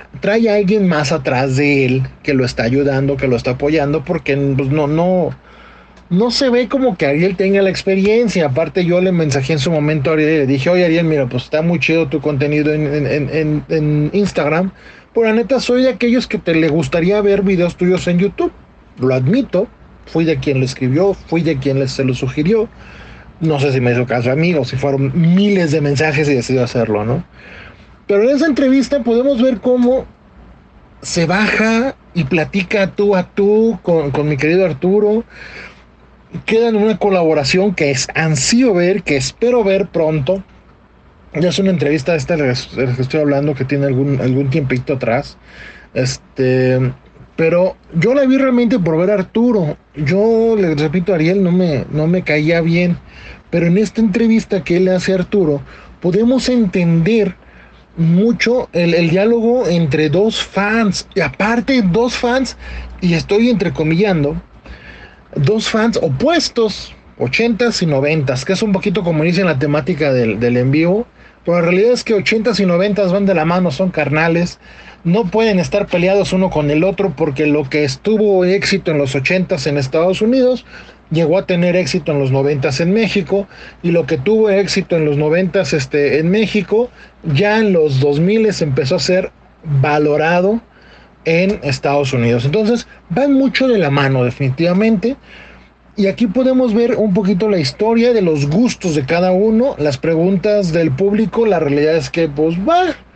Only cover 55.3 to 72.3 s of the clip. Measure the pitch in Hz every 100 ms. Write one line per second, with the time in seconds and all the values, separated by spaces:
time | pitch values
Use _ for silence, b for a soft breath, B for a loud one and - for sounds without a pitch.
55.3 | 208 156 143 - B B B 175 190 233
56.3 | 262 247 247 196 190 170 165 165 226 185
57.3 | - B B B B B - 165 175 220
58.3 | - 220 247 - 175 170 165 170 185 220
59.3 | 233 226 254 180 170 160 156 156 165 220
60.3 | - - 190 202 226 214 175 - 190 147
61.3 | - 208 240 277 262 190 214 247 - 240
62.3 | 254 247 - B B B B 180 165 135
63.3 | 202 240 214 180 135 156 165 208 170 143
64.3 | 170 - - B B B B B B B
65.3 | - 135 220 - 220 226 180 160 131 269
66.3 | 339 - - 220 - - - - - 127
67.3 | - 233 208 240 - 165 135 143 160 139
68.3 | 127 - 185 220 190 202 196 170 156 165
69.3 | 175 180 135 147 147 143 147 147 127 113
70.3 | 104 120 123 131 147 170 202 240 B B
71.3 | B 170 175 170 180 226 240 - 208 131